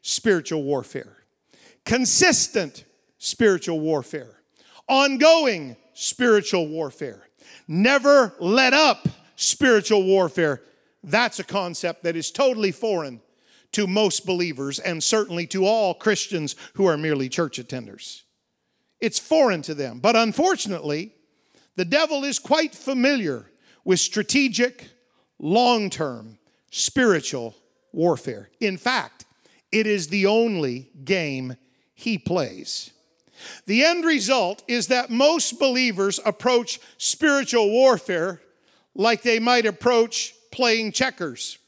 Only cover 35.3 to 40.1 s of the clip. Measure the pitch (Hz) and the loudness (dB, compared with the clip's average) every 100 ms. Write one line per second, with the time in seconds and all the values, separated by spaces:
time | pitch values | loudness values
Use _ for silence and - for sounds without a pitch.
35.3 | 330 - - 277 254 254 190 196 190 - | 2 -2 0 0 2 0 0 -2 -2 -4
36.3 | - 240 247 240 - - _ - - 302 | -2 0 0 0 -10 -14 _ -4 0 2
37.3 | 277 254 240 208 226 262 220 - 180 170 | 2 2 0 2 4 4 4 0 -4 -4
38.3 | 175 _ _ _ _ _ - 214 233 240 | -6 _ _ _ _ _ -2 0 0 0
39.3 | 226 226 247 220 202 240 240 226 | 0 2 2 0 -2 0 2 2